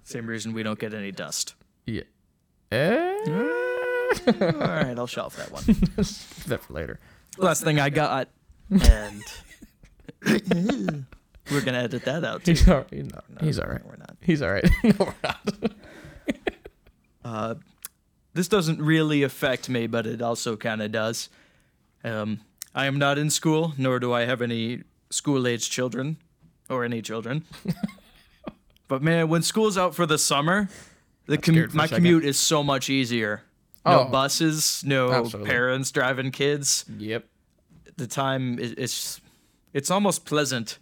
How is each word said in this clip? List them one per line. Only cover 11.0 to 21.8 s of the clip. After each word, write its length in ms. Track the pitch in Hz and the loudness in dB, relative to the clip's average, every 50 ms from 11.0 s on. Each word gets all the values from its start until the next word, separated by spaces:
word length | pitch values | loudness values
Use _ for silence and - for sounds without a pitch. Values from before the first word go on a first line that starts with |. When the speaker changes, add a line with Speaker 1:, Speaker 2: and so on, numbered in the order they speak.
| 131 _ - _ _ _ _ - _ - | -8 _ -16 _ _ _ _ -20 _ -2
Speaker 1:
we're 100 | 143 143 | 0 0
gonna 160 | 113 127 127 123 | 0 0 0 0
edit 260 | 123 113 - 123 - | -2 -2 -4 -4 -2
that 180 | 127 139 170 147 | -2 -2 -2 -2
out, 200 | 113 110 - - | -4 -6 -2 4
too. 80 | 180 165 | 4 6
Speaker 2:
He's 140 | - - | 8 10
all 100 | 185 165 | 8 8
right. 140 | 135 - - | 6 2 -4
No, 280 | - 143 143 - - - - _ | -10 -10 -10 -10 -12 -16 -20 _
Speaker 1:
No, 80 | - - | -8 -4
Speaker 2:
he's 180 | 156 156 135 - | -2 -2 -2 -2
all 80 | - | -4
right. 180 | - - - - | -6 -8 -10 -10
Speaker 1:
we're 120 | - - | -14 -20
not. 200 | - - - - _ | -20 -20 -20 -20 _
Speaker 2:
He's 200 | - - 160 151 | 0 0 0 2
all 100 | 143 87 | 0 -2
right. 160 | 95 98 - 180 - | 0 2 4 4 4
<laughs> 80 | - - | 4 4
No, 100 | 226 202 - | 0 2 2
we're 140 | 190 - - - - | 0 -2 -2 -6 -6
not. 480 | - - - - 208 208 - - 220 - | -6 -6 -6 -8 -10 -8 -4 -6 -6 -6
<laughs> 40 | - - - - - - - - - - - - - - - - _ _ - _ _ _ - _ _ _ _ _ _ | -8 -20 -20 -20 -20 -20 -20 -20 -10 -6 -6 -6 -4 -6 -8 -8 _ _ -20 _ _ _ -20 _ _ _ _ _ _
Speaker 1:
Uh, 320 | - 120 113 107 110 113 117 - - _ _ _ - - _ _ _ _ _ _ _ _ _ | -12 -8 -6 -6 -4 -6 -6 -8 -12 _ _ _ -20 -20 _ _ _ _ _ _ _ _ _
this 140 | 165 180 | -4 -2
doesn't 340 | - 214 202 160 160 160 135 | 2 0 0 2 0 -2 -2
really 420 | 151 151 160 160 156 151 151 143 139 | 0 2 2 2 2 2 2 2 0
affect 440 | 131 - - 151 135 127 - - - | 0 -2 -2 -2 -2 -2 -2 -4 -4
me, 160 | 127 120 117 | -2 -2 -2
but 200 | 113 117 117 110 | -2 -2 -2 -4
it 140 | 113 120 113 | -4 -6 -4
also 340 | 120 117 120 113 - 120 110 | -4 -4 -4 -4 -4 -6 -6
kinda 320 | 104 - 117 110 110 107 | -4 -4 -4 -4 -4 -4
does. 420 | 107 107 113 107 113 120 - - - _ _ _ _ _ _ _ _ _ _ | -4 -2 -2 -2 -2 -4 -6 -10 -12 _ _ _ _ _ _ _ _ _ _